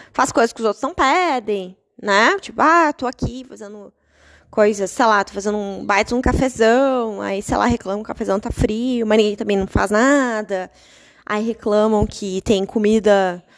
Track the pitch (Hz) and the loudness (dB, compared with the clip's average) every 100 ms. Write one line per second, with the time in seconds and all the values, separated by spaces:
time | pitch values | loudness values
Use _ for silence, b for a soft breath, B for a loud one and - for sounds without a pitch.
0 | B - 254 - 233 - 226 202 269 359 | B -4 0 2 0 0 -4 -4 -6 -2
1 | 269 339 349 254 208 202 185 185 _ - | 0 2 0 -2 -4 -6 -8 -16 _ -10
2 | 208 196 240 392 - 226 294 339 311 294 | 0 4 4 2 -4 0 2 4 2 -2
3 | 254 - - 247 254 202 202 208 202 _ | -6 -6 -8 -8 -16 -18 -18 -18 -20 _
4 | b b b b b - 214 202 190 - | b b b b b 2 2 2 -2 0
5 | 233 208 196 196 202 208 196 190 - 196 | 2 2 0 -6 -4 -4 -6 -6 -2 0
6 | 226 240 240 156 262 233 220 240 269 254 | 0 -2 0 0 0 2 4 4 2 0
7 | 226 196 202 196 - - 220 240 185 202 | -4 -6 -6 -6 -4 0 0 0 -4 -8
8 | 220 - 202 196 240 - 214 220 254 240 | -8 -8 -4 -2 -4 -2 -2 0 -2 -2
9 | 220 214 208 208 214 196 190 196 196 208 | 2 2 2 0 0 0 0 0 2 2
10 | 262 285 254 220 208 190 180 b b b | 4 4 2 -4 -4 -6 -6 b b b
11 | b b - 214 226 220 220 208 214 214 | b b -6 -4 -4 -4 -2 2 2 2
12 | 208 - 202 185 - 196 196 226 208 220 | 0 -4 -6 -4 0 0 0 0 2 4
13 | 208 202 185 175 - | 4 4 2 -4 -12